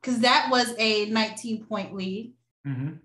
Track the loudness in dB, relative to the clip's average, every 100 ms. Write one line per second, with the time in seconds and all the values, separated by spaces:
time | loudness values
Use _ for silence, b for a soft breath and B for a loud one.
0 | -2 2 6 4 4 2 2 0 2 2
1 | 2 0 0 -4 -6 -6 -6 -6 -6 -6
2 | -6 -6 -10 -18 _ _ -8 -6 -6 -8